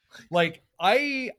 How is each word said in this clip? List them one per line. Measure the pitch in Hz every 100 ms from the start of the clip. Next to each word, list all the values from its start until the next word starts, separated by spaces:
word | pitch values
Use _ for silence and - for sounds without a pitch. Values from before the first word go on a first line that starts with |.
| _ - -
Like, | 170 170 165 _ -
I, | 175 240 285 269 254